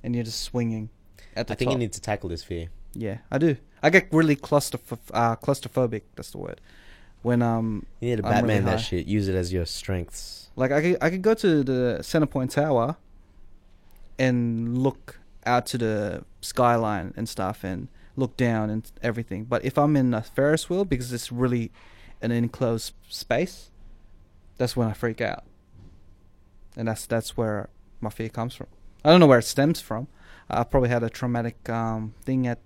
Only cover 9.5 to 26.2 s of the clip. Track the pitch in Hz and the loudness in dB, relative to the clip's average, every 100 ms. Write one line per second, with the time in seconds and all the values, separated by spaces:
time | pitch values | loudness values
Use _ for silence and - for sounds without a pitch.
9.5 | 90 82 - - 95 85 - - - - | -2 -4 -8 -6 -6 -6 -12 -14 -16 -16
10.5 | - 127 143 165 180 156 185 202 220 196 | -4 0 2 2 2 0 2 0 2 4
11.5 | 156 131 127 123 92 - 160 151 135 127 | 2 2 0 0 -2 -2 0 0 0 -2
12.5 | - 151 127 120 160 - - - - - | 0 2 2 0 -4 -14 -20 -20 -20 -20
13.5 | - - - - - - - 131 123 117 | -20 -20 -20 -20 -20 -18 -2 0 2 0
14.5 | 113 117 123 131 - - - - - 113 | -2 -2 0 0 -2 -20 -20 -20 -8 0
15.5 | 120 120 123 113 107 101 85 - - - | 0 0 -2 0 0 -2 -6 -12 -14 -8
16.5 | - 120 117 110 101 92 - 110 - 95 | 2 4 4 2 -2 -6 -8 -8 -4 -4
17.5 | 110 95 92 - - - - 127 - 120 | -4 -6 -8 -10 -16 -14 -6 -6 0 0
18.5 | 113 107 110 - - 117 113 113 95 113 | 0 -2 -4 -8 -6 -4 -4 -6 -8 -4
19.5 | 123 135 151 147 147 127 113 - - 143 | -2 0 2 4 4 2 0 -2 0 2
20.5 | 156 - 180 190 127 123 120 - 120 127 | 2 0 -2 0 -2 -2 -8 -6 0 0
21.5 | 123 113 - - - - - 117 117 120 | 0 -4 -10 -20 -20 -20 -6 -2 0 0
22.5 | - 123 113 - - - - - 120 180 | 0 0 0 -4 -14 -16 -14 -2 -2 -2
23.5 | - - - - - - - - - - | -6 -20 -20 -20 -20 -20 -20 -20 -20 -20
24.5 | - 123 131 113 101 120 110 110 - - | -4 -2 0 -2 0 -4 -2 -4 -6 -14
25.5 | - _ - - - - - | -20 _ -20 -20 -20 -20 -20